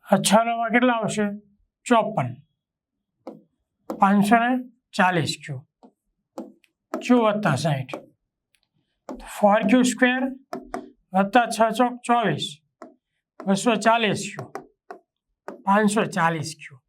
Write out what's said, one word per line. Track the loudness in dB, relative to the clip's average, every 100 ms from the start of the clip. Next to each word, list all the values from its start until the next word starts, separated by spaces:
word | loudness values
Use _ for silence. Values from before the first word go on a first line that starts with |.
| 2
આ | 2 4
છ | 4
નવા | 2 -2 0
કેટલા | 2 2 0
આવશે? | -2 -2 -4 -6 _ _ _ _ 0
ચોપન. | 2 2 -4 -6 -8 _ _ _ _ _ _ _ _ -20 -20 _ _ _ _ _ 2
પાંચસો | 4 4 4 2
ને | 2 -4 -6 _ _ 0
ચાલીસ | 0 0 -4 -8
ક્યુ. | -12 -14 _ _ -20 _ _ _ _ -18 -18 _ _ _ _ -10
ક્યુ | 2 2 4
વત્તા | 0 0 0
સાઈઠ. | -2 -2 -6 -12 -14 _ _ _ _ _ _ _ _ _ -16 -16 -14
ફોર | 0 2 2 2
ક્યુ | 2 2
સ્ક્વેર | 0 0 0 -6 -10 _ -16 -12 -14 -14 _ _
વત્તા | -2 2 2 2
છ | 0 0 2
ચોક | -2 -2 0
ચોવીસ. | 0 2 -2 -6 -12 _ _ -20 _ _ _ _ _
બસો | -2 0 0 2
ચાલીસ | 2 2 2 -2 -6
ક્યુ. | -12 -14 -16 -20 _ _ -20 _ _ _ _ -20 -8
પાંચસો | 0 2 4 0 -2 0
ચાલીસ | 0 -2 -8 -12
ક્યુ. | -20 -20